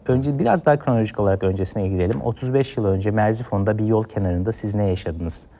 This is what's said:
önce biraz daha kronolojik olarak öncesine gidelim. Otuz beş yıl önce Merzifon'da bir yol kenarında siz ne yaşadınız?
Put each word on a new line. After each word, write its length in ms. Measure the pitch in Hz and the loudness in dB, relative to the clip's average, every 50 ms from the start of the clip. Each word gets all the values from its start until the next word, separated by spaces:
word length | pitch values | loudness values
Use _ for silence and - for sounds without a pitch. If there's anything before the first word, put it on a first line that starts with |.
| - | -2
önce 320 | - 127 131 135 147 139 135 | 0 0 2 2 0 0 0
biraz 260 | - 117 - 170 - | 2 2 2 2 4
daha 120 | 151 147 143 | 2 2 2
kronolojik 420 | - 135 123 113 110 107 - - | 2 0 2 2 2 0 0 0
olarak 220 | 104 98 98 98 - | 0 2 2 2 0
öncesine 460 | 95 95 95 95 - - 110 95 92 | 0 0 0 -2 -4 -2 -2 -2 0
gidelim. 320 | 98 92 90 95 117 - - | 0 0 2 0 0 -2 -2
Otuz 320 | 120 113 - 131 127 127 | -4 -4 -4 -2 0 0
beş 220 | 139 131 131 - | 0 0 0 -2
yıl 80 | 120 107 | -2 0
önce 260 | 98 95 92 98 110 | 2 2 0 0 0
Merzifon'da 680 | 104 110 107 107 110 113 120 - 104 98 98 107 110 107 | 0 2 2 2 2 0 -4 -4 -2 0 0 0 0 0
bir 60 | 107 | 2
yol 200 | 107 113 110 110 | 2 2 2 0
kenarında 480 | - - 104 98 92 87 87 92 113 110 | -2 -2 -2 -2 0 0 0 -2 -2 -4
siz 220 | - - 104 101 | -4 -4 -4 -2
ne 140 | 104 104 95 | 0 0 0
yaşadınız? 580 | 92 95 - 87 80 80 85 82 - - - - - - | 0 -2 -4 -6 -6 -6 -6 -6 -6 -8 -12 -18 -20 -20